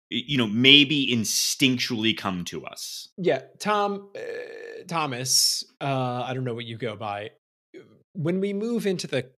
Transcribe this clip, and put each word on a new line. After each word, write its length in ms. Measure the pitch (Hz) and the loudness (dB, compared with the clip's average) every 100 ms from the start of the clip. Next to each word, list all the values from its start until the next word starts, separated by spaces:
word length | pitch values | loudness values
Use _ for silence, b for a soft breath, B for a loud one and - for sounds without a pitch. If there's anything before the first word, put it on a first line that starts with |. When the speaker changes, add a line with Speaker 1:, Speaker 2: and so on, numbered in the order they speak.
| - | -8
Speaker 1:
y-, 120 | 110 123 | -6 -2
you 120 | 143 | 0
know, 100 | 113 | 2
maybe 600 | 107 131 143 139 151 131 | 6 10 10 8 2 2
instinctually 1000 | 117 101 - - - 135 127 - 117 110 110 | 0 0 0 0 2 2 2 -2 0 0 0
come 280 | 101 92 85 | -2 -4 -6
to 200 | 80 - | -10 -12
us. 440 | - - - - - | -12 -12 -12 -14 -4
Speaker 2:
Yeah, 260 | 175 143 - - | 0 0 -2 -8
Tom, 480 | 202 208 202 202 196 - | -2 0 0 -4 -10 -12
uh, 40 | - - - - - - - | -10 -10 -10 -14 -14 -14 -6
Thomas, 760 | 165 151 120 127 - - - - - | -4 -2 -4 0 2 2 0 -6 -6
uh, 440 | 143 135 127 123 120 | -2 0 -2 -2 -4
I 80 | |
don't 100 | 127 | -4
know 100 | 127 | -4
what 100 | 117 | -6
you 120 | 117 113 | -8 -6
go 180 | 120 104 | -6 -6
by. 340 | 107 101 107 _ _ _ _ - 110 - _ | -6 -6 -8 _ _ _ _ -20 -20 -20 _
When 260 | - 151 185 | -6 -2 0
we 120 | 196 | -2
move 340 | 202 226 233 190 | -2 -2 -2 0
into 200 | 180 - | -2 -2
the 160 | 135 123 | -4 -4